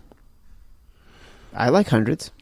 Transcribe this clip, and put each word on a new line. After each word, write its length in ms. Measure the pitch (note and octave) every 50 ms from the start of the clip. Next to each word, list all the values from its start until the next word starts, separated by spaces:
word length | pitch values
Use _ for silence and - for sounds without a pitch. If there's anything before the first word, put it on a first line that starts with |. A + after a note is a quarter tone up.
| - - - _ - - - _ _ - - - - - - - _ - - _ _ - - - - - - - - - -
I 160 | - A2+ A#2+
like 180 | D3 G3 G#3 -
hundreds. 400 | - A2 A2 A#2 D#3+ - - - - -